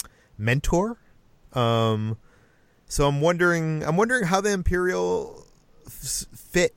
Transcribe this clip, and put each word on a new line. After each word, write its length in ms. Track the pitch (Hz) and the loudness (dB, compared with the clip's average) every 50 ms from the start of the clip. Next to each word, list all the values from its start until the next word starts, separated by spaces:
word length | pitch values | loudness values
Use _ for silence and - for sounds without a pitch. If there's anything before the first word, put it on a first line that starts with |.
| - - _ _ _ _ - | -12 -12 _ _ _ _ -12
mentor. 600 | - 104 113 127 143 - - 165 175 202 226 240 - _ _ - - _ _ _ _ _ - - | -4 -2 0 0 0 0 0 0 0 0 -2 -6 -10 _ _ -20 -20 _ _ _ _ _ -8 -2
Um, 640 | 127 120 117 117 113 113 113 110 107 107 110 110 - - - _ _ _ _ _ _ _ _ _ _ _ | 0 0 2 2 2 2 2 0 0 -2 -6 -6 -8 -12 -20 _ _ _ _ _ _ _ _ _ _ _
so 200 | - - - 143 | -8 -2 0 2
I'm 140 | 143 143 143 | 2 2 2
wondering, 640 | 151 170 180 165 175 175 170 165 160 156 156 156 151 | 2 2 2 4 2 2 2 2 0 -2 -2 -2 -2
I'm 120 | 151 160 | 0 2
wondering 280 | 190 226 233 254 247 196 | 2 2 2 2 -2 0
how 160 | 160 190 196 | 2 0 2
the 100 | 196 208 | 2 0
Imperial 960 | 202 185 170 - 180 180 180 180 180 180 180 180 180 156 - - - - - - _ _ _ _ - - - | -2 0 0 0 0 0 0 -2 -2 -2 -2 -2 -2 -2 -4 -8 -14 -20 -20 -20 _ _ _ _ -20 -20 -20
f-, 400 | - - - 135 123 - - - - - | -20 -18 -12 -10 -8 -8 -8 -8 -12 -16
fit 400 | - - - - 180 175 - - | -20 -18 -4 0 0 0 0 -2